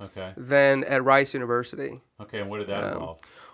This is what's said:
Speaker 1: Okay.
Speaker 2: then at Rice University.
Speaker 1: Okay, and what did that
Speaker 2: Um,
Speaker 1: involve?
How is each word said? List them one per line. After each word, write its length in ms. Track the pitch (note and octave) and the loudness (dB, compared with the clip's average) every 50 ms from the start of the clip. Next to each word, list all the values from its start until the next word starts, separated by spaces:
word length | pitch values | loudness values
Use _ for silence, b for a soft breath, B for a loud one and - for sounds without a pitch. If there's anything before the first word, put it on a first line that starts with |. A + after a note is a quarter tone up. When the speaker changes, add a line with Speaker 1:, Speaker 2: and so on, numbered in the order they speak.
Speaker 1:
Okay. 320 | G2+ F#2+ - G2 F#2 F#2 F#2+ - | -16 -14 -12 -10 -10 -10 -12 -10
Speaker 2:
then 460 | A#2+ B2 C#3+ C#3+ C#3 C#3 C3+ C3+ C3 | -2 2 4 6 6 6 6 4 2
at 200 | - C#3 C3 B2+ | 0 0 2 4
Rice 300 | C3+ C3+ C#3 C3+ - - | 4 4 4 4 2 -2
University. 640 | C3+ B2 A#2 A#2+ A#2+ A#2+ - - - C#3 B2+ - - _ _ _ - | -4 -2 0 -2 -2 -2 -4 -8 -8 -8 -8 -10 -12 _ _ _ -20
Speaker 1:
Okay, 220 | G#2+ - A2+ G#2 | -14 -10 -8 -8
and 80 | G2+ G2 | -6 -6
what 120 | G#2 G#2+ | -6 -6
did 80 | G2+ F#2+ | -6 -4
that 140 | G2 G2+ G2+ | -4 -4 -4
Speaker 2:
Um, 80 | G2 F#2 | -4 -4
Speaker 1:
involve? 260 | E2+ E2 D#2+ E2 - B B B B B B | -6 -8 -10 -12 -16 B B B B B B